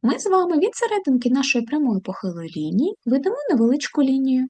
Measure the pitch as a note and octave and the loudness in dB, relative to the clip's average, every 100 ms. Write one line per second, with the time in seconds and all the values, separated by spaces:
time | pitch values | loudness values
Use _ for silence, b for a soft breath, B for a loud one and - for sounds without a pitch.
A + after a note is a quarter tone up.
0 | A#3 D4+ G4+ F#4+ F4+ D#4 F#4+ - A#4 G#4 | 0 0 2 2 2 2 0 -2 -2 -2
1 | F#4+ B3+ B3 B3+ C4+ B3 A#3 D4 C#4 G3 | 0 0 2 0 0 -2 -2 0 0 0
2 | F#3 F#3 F#3+ E3+ E3 D#3+ D3+ F3+ E4 A4+ | -4 -8 -8 -8 -10 -6 -2 0 -2 -4
3 | - C4+ F#4+ B4+ D5 C4+ A#3 C#4+ - - | -2 0 0 -4 0 2 2 2 -2 0
4 | C4+ C4+ C4+ B3+ C4 | 2 2 2 0 0